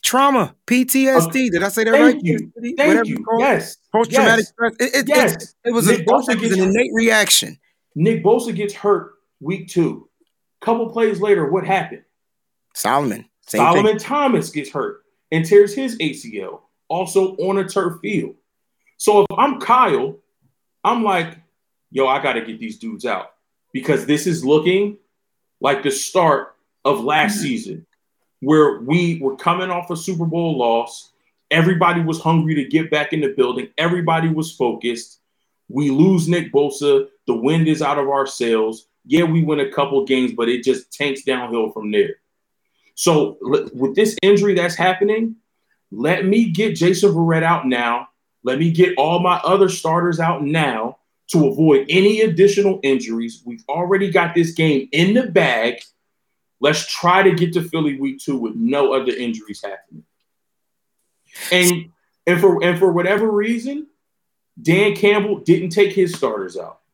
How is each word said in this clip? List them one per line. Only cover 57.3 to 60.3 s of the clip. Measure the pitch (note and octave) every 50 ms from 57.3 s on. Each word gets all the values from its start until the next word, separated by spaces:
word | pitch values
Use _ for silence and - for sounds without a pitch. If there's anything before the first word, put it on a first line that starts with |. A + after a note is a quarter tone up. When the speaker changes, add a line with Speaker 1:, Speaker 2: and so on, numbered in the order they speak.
Speaker 2:
get | - - F3 E3+ E3+
to | F3+
Philly | D#3+ - - E3 D#3 D3+ C#3 C3+
week | C#3 C#3 C3+ -
two | - - C3+
with | B2+ A2+ G#2+ -
no | A2+ A2+ A#2 C3+ C#3+ C#3 B2+ C3
other | C3 A#2 B2 A2+
injuries | - B2 A#2+ A2 A2 G#2+ - G2+ - -
happening. | G2+ F#2+ - _ _ - D#2 - _ _ _ _ _